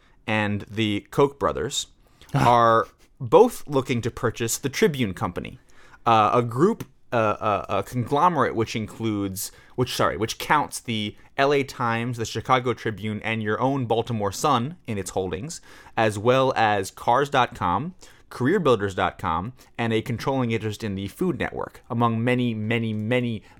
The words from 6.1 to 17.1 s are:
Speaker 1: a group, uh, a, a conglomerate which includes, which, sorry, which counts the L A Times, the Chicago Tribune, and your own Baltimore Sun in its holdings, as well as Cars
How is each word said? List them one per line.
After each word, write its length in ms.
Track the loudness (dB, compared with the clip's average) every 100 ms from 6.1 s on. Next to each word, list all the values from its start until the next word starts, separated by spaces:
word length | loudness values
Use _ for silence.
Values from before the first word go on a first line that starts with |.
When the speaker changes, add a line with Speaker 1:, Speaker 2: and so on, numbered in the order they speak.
| 4 4
Speaker 1:
a 80 | 4
group, 440 | 2 2 2 2 -6 _ -6
uh, 520 | 0 0 0 0 -2 -2
a, 100 | -4
a 40 |
conglomerate 720 | -4 -4 -2 2 2 2 0 0
which 200 | -2 -4
includes, 760 | -8 -6 -4 -2 -4 -6 -10 -12 -10 -4
which, 180 | -4
sorry, 220 | 0 0 0
which 200 | -4 -4
counts 420 | 0 0 0 -8
the 360 | -6 -4 -4 -8 -10 0
L 140 | 2
A 100 | 2
Times, 540 | -2 -4 -2 -2 -4 -6
the 80 | -6
Chicago 480 | -6 0 0 0
Tribune, 480 | -2 -4 -6 -6 -4
and 220 | -4 -4
your 160 | -2 0
own 260 | 0 0 0
Baltimore 460 | 0 0 -2 -2
Sun 460 | 0 0 2 0 -8 -8
in 100 | -6
its 120 | -4
holdings, 480 | -4 -4 -4 -8 -12 -16 -20 -8 0
as 200 | 0 2
well 360 | 2 4 2 2
as 360 | 2 2 -2
Cars 380 | -4 0